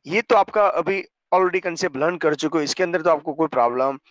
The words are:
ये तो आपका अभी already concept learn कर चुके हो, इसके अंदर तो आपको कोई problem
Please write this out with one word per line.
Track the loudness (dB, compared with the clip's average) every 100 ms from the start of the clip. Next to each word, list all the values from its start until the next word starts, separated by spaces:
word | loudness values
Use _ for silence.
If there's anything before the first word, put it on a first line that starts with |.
| -4
ये | -4
तो | 2 2
आपका | 2 2 2
अभी | 2 -2 -4 -6 _ 0
already | 2 2 0
concept | -4 -4 -4 -2
learn | -2 0
कर | -2
चुके | 0 -2 -2
हो, |
इसके | -2 -2
अंदर | -2 0
तो | 0
आपको | 0 -2
कोई | -4 -2
problem | 2 0 2 -2 -4 _